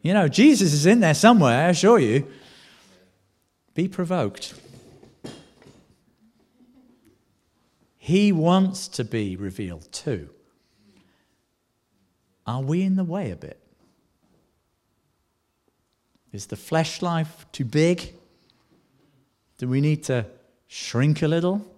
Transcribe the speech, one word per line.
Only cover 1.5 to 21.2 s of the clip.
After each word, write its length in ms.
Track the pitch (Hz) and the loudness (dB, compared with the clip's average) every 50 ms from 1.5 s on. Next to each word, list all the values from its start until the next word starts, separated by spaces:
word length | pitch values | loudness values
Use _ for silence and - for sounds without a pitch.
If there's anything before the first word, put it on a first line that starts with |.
| 117 135 160 | 4 4 2
I 20 | 180 | 2
assure 300 | 170 - 180 214 240 190 | 0 2 4 4 6 6
you. 280 | 127 104 117 143 139 - - - - - - - - - - _ _ _ _ _ _ _ _ _ _ _ _ _ _ _ _ _ _ _ - | 4 2 0 0 -2 -4 -16 -20 -20 -20 -20 -20 -20 -20 -20 _ _ _ _ _ _ _ _ _ _ _ _ _ _ _ _ _ _ _ -6
Be 120 | 160 180 | -6 -6
provoked. 680 | 185 - - 180 165 185 165 117 101 - - - - - - - - - - - - - - - - _ _ - - - - - _ _ _ - - _ _ _ _ _ _ _ _ _ _ _ _ _ _ _ _ _ _ 247 _ 247 262 254 _ _ _ _ _ _ _ _ _ _ _ _ _ _ _ _ _ _ _ _ _ _ | -4 -4 -8 -6 -4 -4 -4 -4 -4 -6 -10 -16 -16 -18 -20 -20 -20 -20 -20 -20 -20 -20 -20 -20 -20 _ _ -20 -20 -20 -20 -20 _ _ _ -20 -20 _ _ _ _ _ _ _ _ _ _ _ _ _ _ _ _ _ _ _ _ _ _ _ _ _ _ _ _ _ _ _ _ _ _ _ _ _ _ _ _ _ _ _ _ _
He 340 | _ - 143 175 202 208 208 | _ -6 0 0 2 2 2
wants 560 | 180 160 156 175 180 190 190 190 190 - - | 2 2 2 2 2 2 2 0 -4 -8 -14
to 160 | - - - 120 | -12 -10 -10 -8
be 320 | 104 117 110 104 95 90 | -6 -6 -6 -6 -6 -8
revealed 560 | 92 101 95 92 - 101 87 85 78 - - | -8 -10 -10 -10 -10 -12 -12 -12 -14 -18 -18
too. 380 | - - - 151 113 87 71 67 _ _ _ _ _ _ _ _ _ _ _ _ _ _ _ _ _ _ _ _ _ _ _ _ _ _ _ _ _ _ _ _ _ _ _ _ _ _ _ _ _ _ - | -18 -12 -8 -8 -8 -8 -10 -16 _ _ _ _ _ _ _ _ _ _ _ _ _ _ _ _ _ _ _ _ _ _ _ _ _ _ _ _ _ _ _ _ _ _ _ _ _ _ _ _ _ _ -10
Are 140 | 110 120 131 | -8 -8 -6
we 220 | 135 139 160 185 190 | -4 -4 -2 -2 0
in 120 | 190 190 | 0 -2
the 80 | 190 185 | -2 -2
way 280 | 160 170 208 170 104 | -4 -6 -8 -8 -8
a 40 | 85 | -10
bit? 240 | - 73 71 - _ _ _ _ _ _ _ _ _ _ _ _ _ _ _ _ _ _ _ _ _ _ _ _ _ _ _ _ _ _ _ _ _ _ _ _ _ _ _ _ _ _ _ _ _ _ _ _ _ _ _ _ _ _ _ | -12 -14 -18 -20 _ _ _ _ _ _ _ _ _ _ _ _ _ _ _ _ _ _ _ _ _ _ _ _ _ _ _ _ _ _ _ _ _ _ _ _ _ _ _ _ _ _ _ _ _ _ _ _ _ _ _ _ _ _ _
Is 140 | - 98 - | -16 -16 -12
the 100 | - 107 | -12 -14
flesh 460 | - - - 165 160 160 - - - | -14 -8 -4 -2 -2 -2 -4 -6 -8
life 460 | 180 175 170 160 160 156 - - - _ | -6 -4 -2 -4 -4 -6 -8 -20 -20 _
too 140 | - - 131 | -10 -8 -8
big? 480 | 110 143 151 160 170 180 180 - - - - _ _ _ _ _ _ _ _ _ _ _ _ _ _ _ _ _ _ _ _ _ _ _ _ _ _ _ | -2 0 2 2 2 0 -2 -6 -16 -18 -20 _ _ _ _ _ _ _ _ _ _ _ _ _ _ _ _ _ _ _ _ _ _ _ _ _ _ _
Do 100 | - 127 | -10 -6
we 140 | 127 131 139 | -4 -2 0
need 220 | 147 151 156 151 - | 0 0 -2 -2 -4
to 240 | - 131 120 104 - - _ _ _ _ _ _ | -4 -4 -4 -4 -6 -14 _ _ _ _ _ _
shrink 560 | _ - - - - - 120 139 151 151 147 | _ -18 -16 -14 -6 -2 0 0 0 0 0